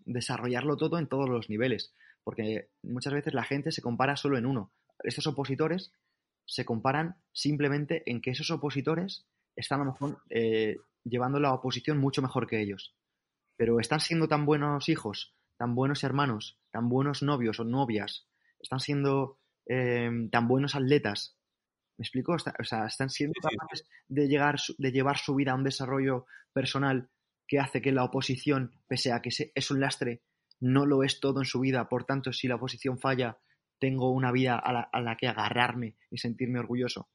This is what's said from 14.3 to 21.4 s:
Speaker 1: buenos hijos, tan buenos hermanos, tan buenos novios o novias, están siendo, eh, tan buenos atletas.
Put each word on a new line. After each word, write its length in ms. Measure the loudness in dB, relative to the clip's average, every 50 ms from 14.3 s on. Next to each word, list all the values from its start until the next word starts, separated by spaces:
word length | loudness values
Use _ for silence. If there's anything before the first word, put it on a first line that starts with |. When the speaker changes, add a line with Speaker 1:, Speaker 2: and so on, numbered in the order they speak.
| 2 2 4
Speaker 1:
buenos 420 | 4 4 4 4 0 0 0 2 0
hijos, 460 | 0 0 -2 -6 -8 -8 -12 -14 _ _ _ _ _
tan 180 | -4 -2 -2 0
buenos 300 | 2 2 2 2 0 -2
hermanos, 560 | 0 2 2 2 2 0 -2 -6 -10 -18 _ _ _
tan 180 | -6 -2 0 2
buenos 340 | 2 2 2 2 0 0
novios 360 | 0 0 0 2 0 -2 -2 -2
o 40 | -4
novias, 640 | -2 0 0 0 0 0 -2 -2 -4 -10 -12 _ _ _ _ _ _ _ _
están 200 | -10 -6 -6 -4
siendo, 580 | -2 -2 0 2 2 2 2 2 0 -2 -6 _ _ _ _ _ -6
eh, 440 | -2 0 0 2 2 2 0 0 0 0 -2 -2 2
tan 180 | 2 2 4 4
buenos 260 | 4 4 2 0 0
atletas. 600 | 0 4 4 4 4 4 0 -4 -4 -8 -12 _ _